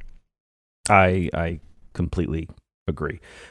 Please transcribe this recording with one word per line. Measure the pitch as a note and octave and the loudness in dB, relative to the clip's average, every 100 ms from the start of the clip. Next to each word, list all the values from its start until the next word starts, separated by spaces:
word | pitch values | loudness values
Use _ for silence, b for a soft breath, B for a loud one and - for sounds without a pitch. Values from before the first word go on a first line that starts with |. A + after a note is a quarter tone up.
| - - _ _ _ _ _ _ - | -18 -18 _ _ _ _ _ _ 4
I, | G2+ F#2 F#2 E2 | 6 6 4 0
I | - E2 E2+ - - - | -2 -4 -6 -12 -20 -14
completely | - E2+ - E2+ D#2+ E2 - _ _ - | -6 -2 -2 -2 -2 -6 -16 _ _ -8
agree. | D2+ D2+ - b b b | -4 -6 -8 b b b